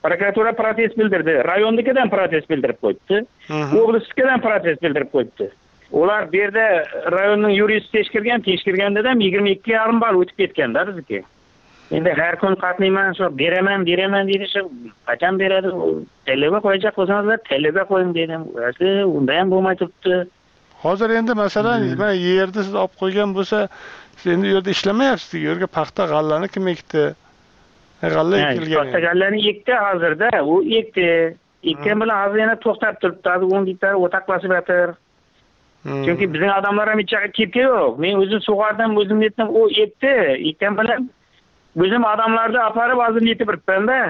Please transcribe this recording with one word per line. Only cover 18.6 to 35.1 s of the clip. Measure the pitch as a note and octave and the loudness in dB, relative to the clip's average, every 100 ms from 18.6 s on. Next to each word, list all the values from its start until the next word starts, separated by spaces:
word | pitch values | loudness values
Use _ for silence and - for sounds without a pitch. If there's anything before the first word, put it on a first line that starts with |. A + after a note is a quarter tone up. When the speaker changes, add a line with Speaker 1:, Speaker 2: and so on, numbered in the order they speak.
| A#2+ | -6
Speaker 1:
Asli | B2 F#3 G3 | -2 0 2
unda | G3 D3 C3 D3+ | 0 0 0 0
ham | F#3+ | 2
bo'lmay | F#3 F#3+ F#3 | 2 0 -2
turibdi. | F3 _ F#3+ F3+ F3+ _ _ _ _ - | -4 _ -2 0 -2 _ _ _ _ -6
Speaker 2:
Hozir | D#3 F#3+ A3+ | -2 0 0
endi | A3+ A3+ | 0 0
masalan, | A3+ G3+ G#3 G#3+ A#3+ | 0 0 0 0 0
Speaker 1:
Hmm. | G#3 C3 | -2 -2
Speaker 2:
mana | G#3 | 0
yerda | F#3+ F3 F#3 F#3+ G3 G3 | 0 2 2 2 -2 -4
siz | |
olib | G3+ F#3+ _ | -2 -4 _
qo'ygan | F#3+ F#3+ G#3 F#3+ | -2 0 -2 -2
bo'lsa, | F#3 G#3+ G3+ - - - - - | -2 -2 -4 -8 -20 -20 -20 -8
siz | F3+ | 0
endi | E3+ G3 | 0 2
u | G3 | 2
yerda | F#3 F#3+ | 0 -2
ishlamayapsiz, | G3 G#3+ C4+ G#3+ - | 0 2 2 0 -4
u | E3+ D3+ | -6 -4
yerga | E3+ F#3 | -2 -4
paxta, | - D#3 - F3+ | -4 -6 -4 0
g'allani | D3+ D#3 D#3 G3 | 0 0 -2 -2
kim | - F#3+ | -4 -2
ekdi? | E3 - D#3 D3 D#3 _ _ _ _ _ _ _ _ | -4 -4 0 0 -2 _ _ _ _ _ _ _ _
E, | E3 | -2
g'alla | D#3 D#3+ G3 | 0 2 2
Speaker 1:
Ha, | D3 | 0
Speaker 2:
ekilgan | B2 D#3+ D#3+ | -2 0 -2
Speaker 1:
paxta, | C#3 E3+ | 0 -2
Speaker 2:
endi. | E3+ | 0
Speaker 1:
g'allani | F3+ G3 G#3+ G#3 | 0 0 0 -2
ekdi | G#3 A3+ B3 G3+ | -2 -2 0 0
hozirda, | F#3 E3+ D#3 A3 G#3+ D#3+ | 0 0 0 0 0 2
u | E3+ F3 A3+ | 2 2 0
ekdi. | A3 F#3+ F3 E3+ E3 E3+ _ _ E3 | -2 -2 2 2 0 -4 _ _ -6
Ekkan | D3+ D3 | -4 -2
Speaker 2:
Hmm. | G#3+ | 0
Speaker 1:
bilan | A3 G#3 | 0 0
hozir | G3+ G#3 | 0 2
yana | A3 A3+ | 0 0
to'xtab | A3+ G3+ A3 G#3 | -2 0 -2 -2
turibdi, | F#3 F3 F#3 | -4 -2 -2
hozir | F3+ F#3 F#3+ | 0 2 0
o'n | F#3+ | 0
gektar | F#3 G3 G3 | -2 0 2
o'taqlashib | F3 F#3+ F#3 F#3 F#3 F3+ | 0 -2 -2 -4 0 -2
yotir. | F3 F3+ F3 E3 _ | 0 0 0 -4 _